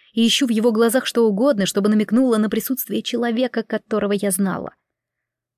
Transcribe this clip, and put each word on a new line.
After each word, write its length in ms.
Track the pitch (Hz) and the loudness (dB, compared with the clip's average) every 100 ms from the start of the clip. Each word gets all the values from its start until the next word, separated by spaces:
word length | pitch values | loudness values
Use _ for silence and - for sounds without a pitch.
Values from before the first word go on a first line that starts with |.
| _ | _
и 120 | 226 233 | 0 2
ищу 220 | - 269 | 2 0
в 20 | |
его 220 | 220 240 | 2 2
глазах 340 | 220 233 254 - | 2 2 2 -2
что 220 | 233 226 | 0 2
угодно, 380 | 196 277 214 185 | 2 2 2 0
чтобы 240 | 208 196 | 0 2
намекнуло 480 | 214 208 226 262 220 | 2 2 2 2 2
на 120 | 214 | 0
присутствие 520 | 220 - 262 - 208 | -2 -4 -6 -4 -6
человека, 600 | - 233 233 226 254 226 | -4 -4 -2 -2 -2 -4
которого 500 | - 214 _ 208 202 | -6 -8 _ -4 -2
я 180 | 208 202 | -2 -2
знала. 440 | 190 196 - - _ _ _ _ _ _ _ _ | 0 -2 -2 -8 _ _ _ _ _ _ _ _